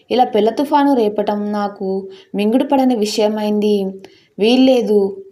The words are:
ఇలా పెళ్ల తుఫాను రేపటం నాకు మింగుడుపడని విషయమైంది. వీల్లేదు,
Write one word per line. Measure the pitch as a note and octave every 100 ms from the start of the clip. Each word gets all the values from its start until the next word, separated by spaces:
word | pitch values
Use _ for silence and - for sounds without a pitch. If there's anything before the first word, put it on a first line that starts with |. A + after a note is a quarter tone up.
| _
ఇలా | A3+
పెళ్ల | B3 G#3+ G#3+
తుఫాను | A3+ C#4+ D4 C#4+
రేపటం | C4+ G#3+ G#3 G#3 G#3 G#3
నాకు | G#3 G3+ G3 F#3+ F#3+ F#3+ - -
మింగుడుపడని | F#3+ G#3 B3 C#4 C#4 C4 A#3+
విషయమైంది. | G#3 - G#3+ G#3+ G#3+ G#3 G#3 G#3 F#3+ F#3+ - _ _ -
వీల్లేదు, | G#3+ B3 C4 B3+ G3+ G#3 G3 - -